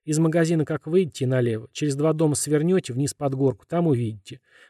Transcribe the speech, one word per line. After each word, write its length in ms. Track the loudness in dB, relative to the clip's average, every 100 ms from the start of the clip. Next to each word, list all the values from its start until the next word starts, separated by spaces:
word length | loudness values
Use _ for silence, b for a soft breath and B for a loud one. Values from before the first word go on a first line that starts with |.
«Из 160 | -4 0
магазина 440 | 2 2 2 0
как 220 | 0 -4 0
выйдете 400 | 0 0 -2 -2
налево, 420 | 0 0 -2 -8
через 240 | -6 -4 0
два 160 | 0
дома 240 | 2 0 0
свернете, 560 | 0 0 2 0 0
вниз 200 | -4 -4
под 220 | -4 -4
горку, 300 | 0 0 0 _
там 220 | -2 2
увидите. 520 | 2 -2 -6 -14 -20 b b